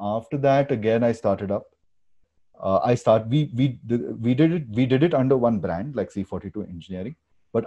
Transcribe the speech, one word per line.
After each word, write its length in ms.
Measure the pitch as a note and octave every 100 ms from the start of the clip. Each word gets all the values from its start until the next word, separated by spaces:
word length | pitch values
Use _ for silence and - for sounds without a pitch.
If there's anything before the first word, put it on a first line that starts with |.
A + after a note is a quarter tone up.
after 360 | G2+ A2+ - C#3+
that, 340 | C#3 C#3 C#3
again, 320 | A2+ A2 A2+
I 80 | A#2+
started 400 | A#2 G#2 G2 G2
up. 140 | G#2 - _ _ _ _ _ _ _ _ -
Uh, 200 | F#2+ G2
I 140 | B2 A#2+
start, 320 | A#2 A2 A2
we, 240 | D3+ D3
we, 240 | A#2 C#3 A#2+ G#2+
did, 340 | A#2+ - A2+
we 140 | A#2
did 180 | B2+ D#3+
it, 120 | F3 A#2
we 140 | G#2+
did 200 | B2+ C3
it 100 | E3
under 220 | C#3 C3 C3
one 240 | A#2 G#2+
brand, 340 | F2 E2+ C#3
like 160 | A#2 F#2
C 140 | G2+
forty-two 400 | F#2+ F2+ F#2+ G#2+
Engineering. 500 | F2+ F2 D#2+ F#2 A2 - _ _ _
But 120 | A2+